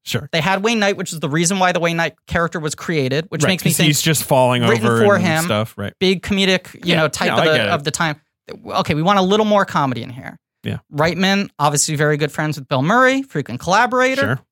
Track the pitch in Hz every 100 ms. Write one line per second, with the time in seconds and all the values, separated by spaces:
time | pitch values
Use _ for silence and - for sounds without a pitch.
0 | - 120 151 165 160 190 214 233 202 202
1 | 190 165 147 156 170 196 185 175 170 165
2 | 165 - - 175 170 180 151 - - 160
3 | 131 135 165 160 185 180 160 - 160 143
4 | 160 151 - 135 127 123 120 113 113 117
5 | 151 196 175 160 165 107 113 - 101 -
6 | 185 190 - 202 190 185 - - 175 165
7 | 151 - 180 - 165 156 107 165 147 -
8 | 165 147 _ _ - - - 104 - 151
9 | 170 202 185 214 214 208 190 175 139 117
10 | 110 127 - - _ _ - - - 143
11 | 160 170 190 196 202 - 147 143 - 147
12 | 151 151 147 - 156 147 135 135 147 233
13 | 254 269 269 160 123 120 165 196 240 247
14 | 254 262 277 180 -